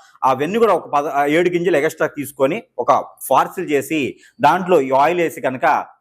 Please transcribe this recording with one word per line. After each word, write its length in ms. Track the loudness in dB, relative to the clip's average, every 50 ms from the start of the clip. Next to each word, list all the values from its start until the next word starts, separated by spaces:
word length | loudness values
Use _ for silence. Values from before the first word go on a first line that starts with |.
| -20 _ _ -2 0
అవన్నీ 340 | 0 0 0 -2 -2 0 0
కూడా 160 | 2 2 2
ఒక 140 | 0 -2 -2
పద-, 200 | -2 -2 -2 -2
ఆ, 180 | -2 -2 0
ఏడు 240 | 2 2 2 2 2
గింజలు 260 | 0 0 0 0 0
ఎక్స్ట్రా 300 | 0 0 -2 -2 -2 -4
తీసుకొని, 560 | -4 -4 -8 -12 -10 -2 0 0 0 0 -2 -8 _ -10 -6
ఒక 140 | 0 2 2 2 2 -4 -14 -14 -4 0
పార్సెల్ 400 | 0 0 0 0 -4 -10 -6 -2
చేసి, 460 | -2 -2 -2 -2 -4 -4 -4 -4 -6 _ _ _ _ 0
దాంట్లో 400 | 2 2 2 2 0 2 2 2
ఈ 100 | 2 2
ఆయిల్ 300 | 2 2 2 2 2 0
వేసి 200 | -2 -2 -4 -4
కనుక 460 | -6 -6 -4 0 0 0 0 0 -2 -6 -14 _